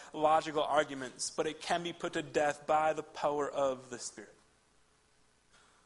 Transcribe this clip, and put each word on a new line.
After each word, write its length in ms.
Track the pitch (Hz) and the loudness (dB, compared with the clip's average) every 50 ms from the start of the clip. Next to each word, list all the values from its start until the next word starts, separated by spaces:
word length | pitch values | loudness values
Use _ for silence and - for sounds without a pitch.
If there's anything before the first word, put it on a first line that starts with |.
| - - - | -14 -12 -2
logical 500 | 160 151 151 156 160 156 160 147 151 147 | 2 4 4 6 4 2 2 0 0 0
arguments, 640 | 104 135 151 151 143 139 135 131 123 113 - - - | 2 4 4 2 2 0 -8 -8 -8 -8 -8 -8 -6
but 160 | - - 160 | -4 -4 -4
it 160 | 156 151 151 | -4 -4 -6
can 220 | - - 185 170 170 | -2 -2 -2 0 -2
be 80 | 175 | -4
put 220 | 165 - - 170 - | -6 -6 -6 -4 -4
to 80 | 165 | -4
death 440 | 156 139 - 160 151 147 143 - - | -4 -2 0 2 2 2 0 -2 0
by 280 | - 156 151 156 160 156 | 2 2 4 4 4 2
the 100 | 147 143 | 0 -4
power 480 | - - - - 151 147 147 143 139 | -10 -6 -2 -2 0 0 0 -2 -2
of 380 | - 139 139 135 131 127 127 123 | 0 0 0 0 0 -2 -6 -10
the 100 | 123 120 | -12 -10
Spirit. 340 | - - - - 104 - - _ _ _ _ _ _ _ _ _ _ _ _ _ _ _ _ _ _ _ _ _ _ _ _ - _ _ _ _ _ | -10 -10 -12 -14 -16 -18 -20 _ _ _ _ _ _ _ _ _ _ _ _ _ _ _ _ _ _ _ _ _ _ _ _ -20 _ _ _ _ _